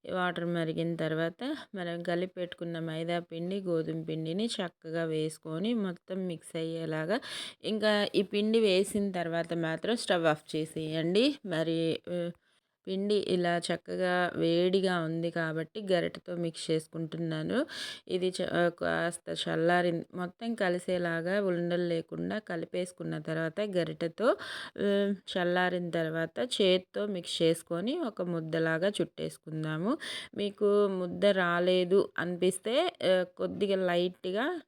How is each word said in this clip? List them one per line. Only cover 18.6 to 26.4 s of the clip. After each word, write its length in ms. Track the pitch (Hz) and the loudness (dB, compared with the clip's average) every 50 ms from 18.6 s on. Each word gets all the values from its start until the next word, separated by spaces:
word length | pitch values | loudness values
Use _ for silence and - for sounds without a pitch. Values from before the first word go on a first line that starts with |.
| 175 170 | 2 2
కాస్త 520 | 165 - - - 165 165 165 170 170 - _ - | 0 0 -2 0 0 0 0 -2 -4 -6 _ -8
చల్లారింది, 760 | 165 160 - 170 165 160 165 170 175 180 175 180 170 165 - _ - | -6 -4 -2 -2 0 2 4 4 4 4 4 2 0 -2 -6 _ -8
మొత్తం 400 | 185 180 175 - _ 226 233 233 | -8 -8 -8 -8 _ -8 -6 -4
కలిసేలాగా 840 | - 202 180 175 180 - - 180 175 175 170 165 165 165 175 190 208 | 0 0 0 0 0 -2 -2 -2 0 0 -2 -2 -2 -2 0 0 0
ఉండలు 420 | 202 190 175 170 175 170 175 175 175 | 2 2 0 0 0 0 0 0 0
లేకుండా 560 | 170 170 165 160 _ 170 165 170 180 202 214 | 0 0 -2 -4 _ -6 -6 -4 -4 -4 -6
కలిపేసుకున్న 800 | - - 180 165 165 - - 180 180 180 - - 170 165 160 156 | -6 -6 -6 -6 -6 -4 -4 -4 -4 -4 -6 -8 -6 -6 -6 -6
తర్వాత 420 | 156 160 160 160 165 160 156 - | -4 -4 -2 -2 -2 -2 -2 -4
గరిటెతో, 760 | 214 208 185 180 165 160 156 - 170 165 - - 208 262 370 - - - - - - - _ | -4 0 0 0 0 0 -2 -4 -4 -6 -2 2 2 2 2 2 -4 -10 -10 -10 -12 -12 _
ఆ, 360 | - 196 202 202 202 202 202 202 190 | -2 2 2 4 4 4 2 0 -4
చల్లారిన 680 | _ - - 190 175 175 175 180 180 180 180 180 180 170 | _ -6 -2 0 0 2 2 2 2 2 0 -2 -2 -2
తర్వాత 720 | 160 165 165 160 160 165 165 165 _ - | -2 -2 -2 -2 -2 -4 -4 -4 _ -4